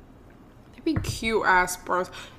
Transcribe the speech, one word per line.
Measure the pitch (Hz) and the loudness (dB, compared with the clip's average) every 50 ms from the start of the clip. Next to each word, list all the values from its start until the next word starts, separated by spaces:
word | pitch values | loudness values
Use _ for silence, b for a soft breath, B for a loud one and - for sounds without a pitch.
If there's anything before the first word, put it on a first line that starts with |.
| - - - - - - - - - - - - - - - | -20 -20 -20 -20 -20 -20 -20 -20 -20 -20 -20 -20 -20 -20 -20
There | - - | -6 -4
be | 330 311 | -2 -2
cute | - - - - - 233 226 226 202 - | 0 -2 -4 -4 -4 -2 0 0 2 4
ass | - 185 180 180 175 - | 4 4 4 4 2 -2
bros. | - - - - 180 185 - B B B B B | -6 -4 -2 0 0 0 -2 B B B B B